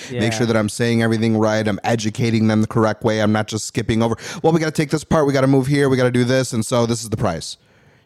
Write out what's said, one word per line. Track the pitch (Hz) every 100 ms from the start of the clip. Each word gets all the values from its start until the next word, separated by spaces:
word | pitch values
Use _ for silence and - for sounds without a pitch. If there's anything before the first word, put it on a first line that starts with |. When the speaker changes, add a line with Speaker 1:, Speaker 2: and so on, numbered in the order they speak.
| -
Speaker 1:
make | 123 110
sure | 113
Speaker 2:
Yeah. | 117
Speaker 1:
that | 110
I'm | 104
saying | - 120 117
everything | 113 113 113 110
right. | 107 110 107
I'm | 101
educating | 104 117 110 - 117 113 110
them | 107
the | 107
correct | 117 110 104
way. | 117 110
I'm | 107
not | 107 104
just | 107 -
skipping | - 110 113
over. | 117 113 - -
"Well, | 160
we | 165
gotta | 156
take | 151 151
this | 156
part. | - 165 143
We |
gotta | 135 131
move | 139 131
here. | 143 143
We | 131
gotta | 127
do | 123
this. | 123 131 131
And | 120
so | 110 123 117
this | 113
is | 113
the | 101
price." | 107 82 - - _ _ _ _